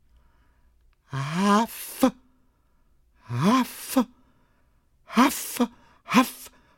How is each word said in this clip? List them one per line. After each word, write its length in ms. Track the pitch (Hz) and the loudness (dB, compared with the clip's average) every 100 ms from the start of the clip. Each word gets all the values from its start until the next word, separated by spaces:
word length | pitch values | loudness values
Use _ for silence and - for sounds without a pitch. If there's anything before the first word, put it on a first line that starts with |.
| _ _ _ _ _ _ _ _ _ _ _ | _ _ _ _ _ _ _ _ _ _ _
„Haf, 1000 | 135 139 170 202 208 226 - - - 262 - _ _ _ _ _ _ _ _ _ _ | -10 -6 -2 2 2 0 -8 -16 0 0 0 _ _ _ _ _ _ _ _ _ _
haf, 760 | - 120 170 254 240 - - 269 - _ _ _ _ _ _ _ _ _ _ | -10 -2 2 2 0 -8 -2 -2 -2 _ _ _ _ _ _ _ _ _ _
haf, 540 | - 277 - - - 240 - _ _ - | 2 2 0 -10 -4 -4 -6 _ _ 0
haf, 440 | 214 247 - - _ _ | 2 2 -4 -20 _ _